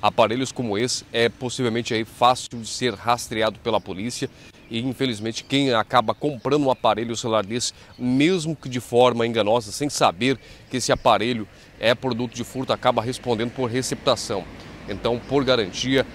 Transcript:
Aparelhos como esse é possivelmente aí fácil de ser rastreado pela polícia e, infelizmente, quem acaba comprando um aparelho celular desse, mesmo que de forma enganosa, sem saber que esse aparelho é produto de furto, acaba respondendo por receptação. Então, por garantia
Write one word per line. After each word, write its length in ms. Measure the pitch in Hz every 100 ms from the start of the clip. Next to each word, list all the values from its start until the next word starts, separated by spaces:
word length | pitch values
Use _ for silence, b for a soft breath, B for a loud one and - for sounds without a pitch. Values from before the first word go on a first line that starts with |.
Aparelhos 500 | 104 98 107 120 131
como 260 | - 120 101
esse 280 | 123 - -
é 160 | 117 117
possivelmente 640 | - 123 - 127 113 117
aí 100 | 113
fácil 460 | 113 - 123 127 - 120
de 80 | 113
ser 260 | - 123
rastreado 640 | 98 117 120 - 110 110 98
pela 200 | 117 104
polícia 500 | 95 90 113 - 131 B B B -
e, 120 | 113
infelizmente, 640 | 131 123 135 107 110 113 -
quem 280 | 135 139
acaba 400 | 117 107 123 110
comprando 520 | 110 147 131 131 147 139
um 40 |
aparelho 460 | 123 117 104 117 113
celular 300 | 123 110 98
desse, 260 | 120 - B B B
mesmo 560 | 123 127 151 185 156
que 140 | 156 139
de 140 | 123
forma 440 | - 120 123 120 117
enganosa, 460 | 113 101 117 104
sem 180 | - 147
saber 480 | - 123 87 123 135 B B B
que 60 | 127
esse 160 | -
aparelho 560 | 127 131 104 117 120 101 B B B
é 160 | 110 123
produto 400 | 131 117 123 117
de 80 |
furto, 300 | 113 131 131
acaba 280 | 107 123 117
respondendo 500 | 113 127 123 113 117
por 200 | 113 123
receptação. 720 | 123 127 - - 117 - 101 85 - B B -
Então, 320 | 98 117 117 -
por 160 | 135 131
garantia 600 | 127 95 90 123 135 123